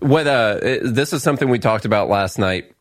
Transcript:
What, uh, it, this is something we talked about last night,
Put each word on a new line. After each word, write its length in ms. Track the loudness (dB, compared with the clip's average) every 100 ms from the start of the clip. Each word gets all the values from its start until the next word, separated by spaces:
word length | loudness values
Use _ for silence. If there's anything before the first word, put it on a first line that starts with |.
What, 260 | 2 2 4
uh, 320 | 2 2 0
it, 180 | -2 -2
this 300 | -2 -2 -2
is 100 | -2
something 260 | -2 0 0
we 80 | 0
talked 240 | 0 0
about 240 | 0 0 2
last 300 | 0 -2 -2
night, 340 | -2 -2 -6 _